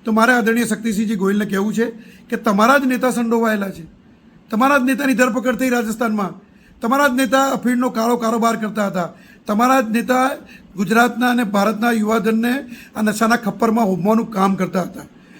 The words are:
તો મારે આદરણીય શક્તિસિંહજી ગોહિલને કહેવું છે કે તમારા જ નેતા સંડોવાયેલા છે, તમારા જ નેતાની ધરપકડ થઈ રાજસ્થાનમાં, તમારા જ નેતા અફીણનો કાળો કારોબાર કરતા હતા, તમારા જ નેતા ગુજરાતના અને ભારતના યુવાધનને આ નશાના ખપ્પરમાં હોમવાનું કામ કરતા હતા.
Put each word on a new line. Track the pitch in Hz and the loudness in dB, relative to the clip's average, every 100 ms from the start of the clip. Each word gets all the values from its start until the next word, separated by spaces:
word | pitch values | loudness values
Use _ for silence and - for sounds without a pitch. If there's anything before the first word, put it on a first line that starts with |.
તો | - | -2
મારે | 220 233 | 2 4
આદરણીય | 247 220 233 226 | 4 2 0 0
શક્તિસિંહજી | 214 220 208 220 214 | -2 -2 -2 -2 0
ગોહિલને | 190 208 208 | 0 0 0
કહેવું | 196 208 | -2 -2
છે | 208 233 233 - - - | -2 -2 -4 -18 -20 -8
કે | 226 | -4
તમારા | 226 202 226 285 | 0 2 4 4
જ | 269 | 2
નેતા | 254 254 240 | 0 0 0
સંડોવાયેલા | 233 233 226 214 196 175 | 0 0 0 0 -4 -10
છે, | 165 - - - _ - - | -16 -20 -20 -20 _ -20 -6
તમારા | 214 254 285 | 0 2 2
જ | |
નેતાની | 254 247 277 220 | 2 0 0 2
ધરપકડ | 254 233 233 220 | 2 0 -2 -2
થઈ | 254 | 0
રાજસ્થાનમાં, | 240 220 220 233 214 185 - - - _ - | 0 -2 -2 -2 -2 -4 -8 -18 -20 _ -8
તમારા | 233 269 285 | -2 2 2
જ | 247 | 2
નેતા | 262 262 269 262 | 2 2 2 0
અફીણનો | 240 247 254 | 0 0 0
કાળો | 226 226 240 | 0 0 0
કારોબાર | 226 233 226 226 | 0 0 0 0
કરતા | 220 214 202 | -4 -2 -2
હતા, | 180 165 - - - - | -2 -4 -8 -20 -12 -4
તમારા | 208 247 262 | 0 2 2
જ | 220 220 | 2 -2
નેતા | 233 254 262 285 - - - - | 0 0 0 -2 -12 -20 -14 -8
ગુજરાતના | 190 220 240 226 247 | 0 2 2 0 0
અને | 240 | 0
ભારતના | 220 202 202 208 240 233 | 0 0 0 0 0 0
યુવાધનને | 208 226 214 226 233 262 - - - 214 | 0 0 0 0 0 -2 -6 -16 -14 -4
આ | |
નશાના | 214 202 226 240 | -2 0 2 0
ખપ્પરમાં | 208 - 226 220 214 | -2 -2 0 2 0
હોમવાનું | 185 202 226 220 | 0 2 2 0
કામ | 190 190 185 | 0 0 0
કરતા | 185 190 170 | -2 -2 -4
હતા. | - - - - - | -8 -18 -20 -20 -20